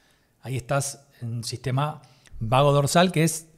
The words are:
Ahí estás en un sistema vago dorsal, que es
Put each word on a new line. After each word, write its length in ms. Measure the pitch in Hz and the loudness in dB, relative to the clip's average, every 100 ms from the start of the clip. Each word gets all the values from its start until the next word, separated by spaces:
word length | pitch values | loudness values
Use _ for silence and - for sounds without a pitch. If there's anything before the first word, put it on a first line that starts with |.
| _ _ _ _ | _ _ _ _
Ahí 140 | - 131 | -10 -8
estás 440 | - 139 - - _ _ | -4 -4 -4 -10 _ _
en 120 | 117 | -10
un 120 | 117 | -8
sistema 580 | 110 120 131 127 147 156 - _ _ - | -8 -8 -4 -2 -4 -6 -18 _ _ -10
vago 340 | 113 131 147 | 0 4 4
dorsal, 380 | 143 139 175 185 | 4 4 4 2
que 120 | 160 | 2
es 220 | 160 - - | 0 0 -10